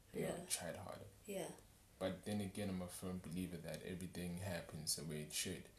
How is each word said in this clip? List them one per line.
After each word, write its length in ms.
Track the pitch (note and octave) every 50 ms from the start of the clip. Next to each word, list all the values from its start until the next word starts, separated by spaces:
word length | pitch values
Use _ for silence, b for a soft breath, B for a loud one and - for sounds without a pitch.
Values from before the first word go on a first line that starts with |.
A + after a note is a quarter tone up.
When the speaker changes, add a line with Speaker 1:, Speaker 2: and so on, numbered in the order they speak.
| - - -
Speaker 1:
you 80 | -
know, 60 | - - - F3
Speaker 2:
Yeah. 80 | F3+ -
Speaker 1:
tried 260 | - - - E2 - -
harder. 320 | - - - - - - - - -
Speaker 2:
Yeah. 220 | - G3 F#3 D#3+ D3+ - - - - - - - - - -
Speaker 1:
But 240 | F#2+ F#2+ F2+ - -
then 160 | G#2+ G#2 G#2
again, 280 | G2+ F#2+ - G#2 G2+ G2
I'm 120 | F#2 F#2
a 60 | F2+ F2
firm 320 | - - G2 F#2 F#2 F#2 -
believer 340 | - E2 F#2 F#2 E2+ F2+ D#2 D#2+
that 180 | E2 D#2 D#2+ - -
everything 500 | F#2 E2+ F#2 E2+ - F2 F2+ F2 F2 F2+ F#2+
happens 520 | G2 F2 E2 D#2+ - - D#2 D2+ D2+ -
the 80 | - D2+
way 180 | D#2+ D2+ D2+
it 120 | D2+ D2+ -
should. 300 | - - G2 F2+ - - - -